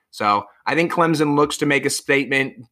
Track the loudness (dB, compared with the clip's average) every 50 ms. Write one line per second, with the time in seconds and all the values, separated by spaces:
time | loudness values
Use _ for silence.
0 | _ _ -8 -2 0 0 0 0 -2 -6 _ _ _ -2 0 0 0 0 0 0
1 | 2 2 2 2 0 2 2 2 2 0 0 -2 0 0 0 0 0 -2 -4 -4
2 | -2 0 0 0 0 0 0 -2 -2 -2 -6 -14 -20 -16